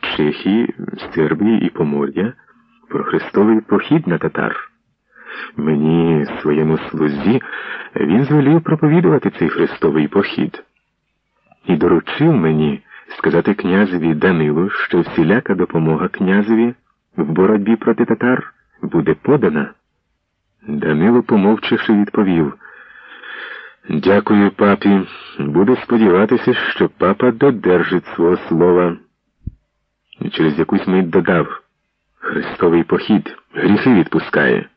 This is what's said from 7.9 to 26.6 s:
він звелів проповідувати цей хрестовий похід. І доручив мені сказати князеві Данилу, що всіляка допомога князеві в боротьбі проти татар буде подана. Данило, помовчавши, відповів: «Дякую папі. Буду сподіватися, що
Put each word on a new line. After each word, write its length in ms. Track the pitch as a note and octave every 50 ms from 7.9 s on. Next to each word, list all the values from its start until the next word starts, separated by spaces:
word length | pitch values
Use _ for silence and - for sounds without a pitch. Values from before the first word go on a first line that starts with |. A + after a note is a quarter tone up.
| _
він 280 | - - D2 F2 A2+ C#3+
звелів 380 | C3 D3 D3+ C#3 C3+ D#3 E3 D#3+
проповідувати 680 | - E3 D#3 - D3+ D3+ F3 E3+ F3 D#3 C3 - G2+
цей 180 | - - F2+ D2+
хрестовий 600 | - - E2 D#2 - - - E2 C#2+ D#2 D2+ D2
похід. 560 | - G2 G2 - - - - - - - - _ _ _ _ _ _ _ _ _ _ _ _ _ _ _ _ _ _ _ _
І 100 | - F2+
доручив 560 | D2+ D#2+ F2 F2 E2 - - - - D3 E3 D#3+
мені 500 | A#2+ D#2+ D#2+ D#2 D2+ D#2 D2+ C#2+ - _ _ - - - _ - -
сказати 360 | - D#2+ D2 E2+ E2 - G#2
князеві 600 | - - F2+ F2+ G2 G#2 F#2+ F2+ F2 D#2+ E2 D#2+
Данилу, 560 | D2+ E2+ F#2 F#2 E2 D#2 D2+ D2+ D#2 F2+ G2+
що 300 | - - - - - F2+
всіляка 540 | E2 - - - D#2+ D#2 G2 B2 - - G2+
допомога 540 | F2+ F2+ - - E2+ D#2+ D#2+ D#2+ D2+ F2+ F2+
князеві 680 | - - F#2+ F#2 F#2+ G#2 G#2 G#2+ A2+ A2 A#2 A#2+ B2 _ _ _ _ _ _ _ _
в 140 | - D#2+ D2 D#2+
боротьбі 440 | E2 F#2 G2+ G#2+ G#2 G2+ A2 A2+
проти 280 | G#2+ - A#2+ A2+ A2 A#2+
татар 480 | - A2+ - - B2 B2+ B2 - - _ _ _ _ _ _ -
буде 320 | - D#3+ - - - D#2+
подана. 580 | - _ - C#3 D3 A2+ - D2+ D2+ C#2+ - - _ _ _ _ _ _ _ _ _ _ _ _ _ _ _ _ _ _ -
Данило, 540 | D2 D2 - D#2 D2+ D2+ E2 G#2+ A#2+ B2 A#2
помовчавши, 680 | - A#2+ G#2 F#2+ G2+ A2+ A2 - - B2 G#2+ - - A2
відповів: 640 | G2+ G#2 G2+ _ - G#2+ F#2+ F2+ E2 D#2 C#2 C#2 _ - - - - - - - - - - - - - - - - - - - - - - _ _ _ -
«Дякую 640 | D#2+ D2+ - F#2 G2 G2+ G2+ - G#2+ G#2 G2+ G2
папі. 500 | - - G#2+ G2+ G2 - - G2+ G2+ G2 F#2 - - - - - - -
Буду 380 | C#2+ C#2+ D2 E2 G2 G#2+ B2+
сподіватися, 800 | B2 - - B2 A2+ A2 G2+ F2 F#2 G#2 G#2+ B2+ A#2 - - B2
що 340 | -